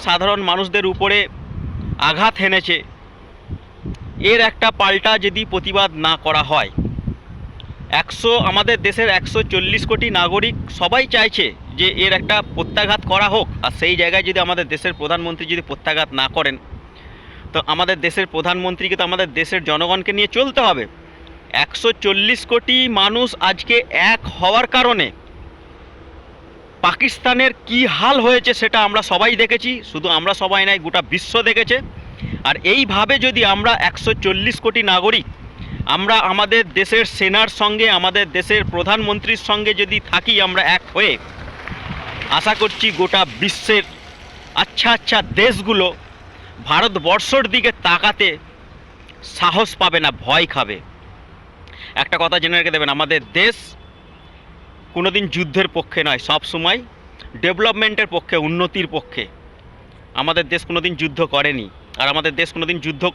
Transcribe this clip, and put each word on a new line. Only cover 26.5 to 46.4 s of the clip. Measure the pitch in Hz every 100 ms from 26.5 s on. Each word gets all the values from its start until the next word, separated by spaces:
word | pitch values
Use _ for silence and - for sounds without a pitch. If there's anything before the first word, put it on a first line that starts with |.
| - - -
পাকিস্তানের | 175 175 277 - 254 247 262 247 -
কি | 240 247 151
হাল | 233 277 233
হয়েছে | 247 240
সেটা | 233 220 226 208
আমরা | 214 196
সবাই | 185 226 226
দেখেছি। | 226 233 240 247 -
শুধু | 156 170 160
আমরা | 180 196
সবাই | 190 196 190
নয়, | 196
গোটা | 160 180 -
বিশ্ব | 180 - 233 233
দেখেছে। | 220 226 254 269 - - - - - 131
আর | 151 170
এইভাবে | 262 226 196 214 269 254
যদি | 240 208
আমরা | 196 226 233 175
একশো | - 226 214
চল্লিশ | 196 190 214 -
কোটি | 226 233 202
নাগরিক | 185 202 220 - - - - - - -
আমরা | 160 202 226 185
আমাদের | 196 202 226 185 165
দেশের | 196 226 220 -
সেনার | 190 208 220 -
সঙ্গে, | 208 214 220 180
আমাদের | 185 196 180 180
দেশের | 180 214 -
প্রধানমন্ত্রীর | 175 180 220 208 208 202 220 -
সঙ্গে | 208 214
যদি | 202 196 208 -
থাকি | 233 233 208 185
আমরা | 185 156 180
এক | -
হয়ে, | 180 208 - - - - - - - - - - - - 156
আশা | 208 214
করছি | 214 - 220 160
গোটা | 185 196 165 110
বিশ্বের | 190 - - 214 - - - - - - - -
আচ্ছা | 196 - - 233
আচ্ছা | - 220 180 147
দেশগুলো | 233 196 196 202 180 - - - - -